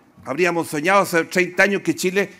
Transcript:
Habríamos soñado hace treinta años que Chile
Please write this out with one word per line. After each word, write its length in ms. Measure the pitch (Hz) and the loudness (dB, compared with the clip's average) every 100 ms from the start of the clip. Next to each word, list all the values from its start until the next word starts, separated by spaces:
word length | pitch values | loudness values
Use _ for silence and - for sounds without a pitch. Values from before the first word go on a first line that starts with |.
| _ _ | _ _
Habríamos 440 | - 135 175 170 156 | -8 -2 0 0 -4
soñado 340 | 156 160 202 | -4 0 2
hace 220 | 170 170 160 | 2 0 0
treinta 380 | 185 180 180 | 0 0 2
años 180 | 196 196 | 0 0
que 140 | - 151 | -2 -2
Chile 360 | 185 185 190 - | -2 -2 -4 -6